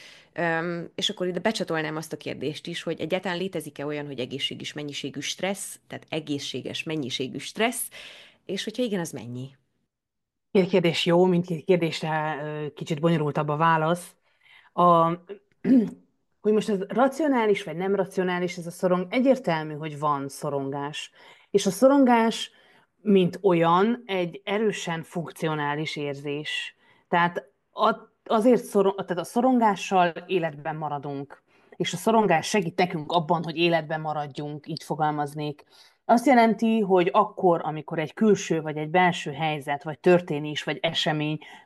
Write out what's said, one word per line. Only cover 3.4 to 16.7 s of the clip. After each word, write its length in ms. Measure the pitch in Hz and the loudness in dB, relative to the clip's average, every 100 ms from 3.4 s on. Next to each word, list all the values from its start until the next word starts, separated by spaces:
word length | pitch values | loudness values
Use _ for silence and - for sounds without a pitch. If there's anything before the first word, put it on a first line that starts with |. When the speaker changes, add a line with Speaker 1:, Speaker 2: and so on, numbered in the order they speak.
| 190 175 147 - 143 | -6 -8 -10 -8 -8
Speaker 1:
olyan, 200 | 147 147 | -6 -8
hogy 140 | 135 | -8
egészséges 540 | 123 135 - 127 - | -8 -6 -8 -8 -12
mennyiségű 460 | 151 147 139 139 131 | -10 -10 -8 -10 -8
stressz, 600 | - - 185 196 - - - | -8 -6 -4 -6 -10 -14 -16
tehát 180 | 127 - | -16 -8
egészséges 760 | 160 151 143 - 127 - - | -8 -6 -6 -6 -8 -8 -8
mennyiségű 540 | 165 160 123 - 131 - | -6 -6 -6 -6 -6 -8
stressz, 500 | - - 226 240 - - - - - _ - | -10 -4 -2 -4 -10 -14 -20 -20 -20 _ -10
és 180 | 185 | -8
hogyha 200 | - 208 | -6 -4
igen, 160 | 247 190 | -2 -2
az 120 | 160 | -4
mennyi? 380 | 131 117 123 135 _ _ _ _ _ _ _ _ _ _ | -8 -12 -12 -14 _ _ _ _ _ _ _ _ _ _
Speaker 2:
Két 180 | 196 180 | 2 4
kérdés 360 | 190 170 156 175 | 4 2 2 4
jó, 200 | 170 185 | 4 6
mindkét 400 | 175 175 160 - | 2 0 -2 2
kérdésre, 760 | 180 165 - 160 156 151 139 | 2 2 -2 -4 -2 -2 -4
ö, 300 | 151 151 147 | -6 -6 -8
kicsit 260 | - 127 156 | -8 -6 0
bonyolultabb 500 | 170 165 147 156 151 | 2 2 0 -2 -2
a 60 | 147 | 2
válasz. 600 | 165 160 156 175 - _ _ _ _ - _ | 4 4 2 0 -4 _ _ _ _ -20 _
A, 340 | - 175 170 165 175 - 202 _ _ | 4 6 6 4 0 -8 -18 _ _
<clears throat> 800 | - 262 190 - _ _ _ _ | 4 4 4 -4 _ _ _ _
hogy 120 | 208 | 0
most 160 | 214 | 0
ez 100 | 214 | 0